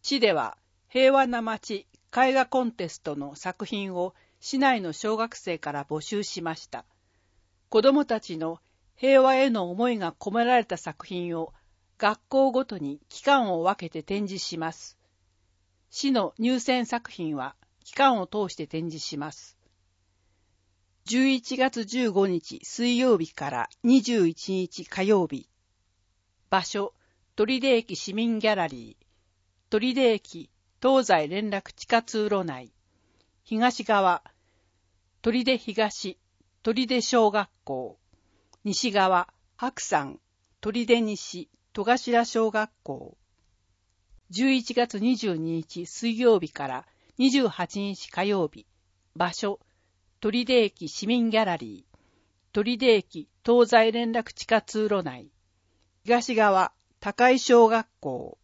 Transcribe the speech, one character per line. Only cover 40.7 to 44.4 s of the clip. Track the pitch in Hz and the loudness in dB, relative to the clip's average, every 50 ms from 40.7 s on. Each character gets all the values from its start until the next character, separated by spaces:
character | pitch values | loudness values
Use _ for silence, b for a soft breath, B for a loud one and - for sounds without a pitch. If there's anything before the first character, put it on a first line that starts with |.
| 208 240 233 | -4 -4 2
手 | 208 240 233 | 2 2 2
西、 | 226 214 208 - - - - 175 160 _ _ _ _ _ | 2 -2 -4 -8 -10 -12 -14 -14 -14 _ _ _ _ _
戸 | _ 220 196 | _ -6 0
頭 | 226 247 254 - 240 240 233 233 | 0 0 0 0 2 2 2 2
小 | - - 226 220 220 | 2 0 0 0 0
学 | 208 214 214 220 _ _ | 0 -2 -4 -4 _ _
校。 | _ - 135 - - - - _ _ _ _ _ _ _ _ _ _ _ _ _ _ _ _ _ _ _ - - _ _ 175 | _ -12 -12 -12 -14 -18 -20 _ _ _ _ _ _ _ _ _ _ _ _ _ _ _ _ _ _ _ -20 -20 _ _ -4
十 | 196 | 0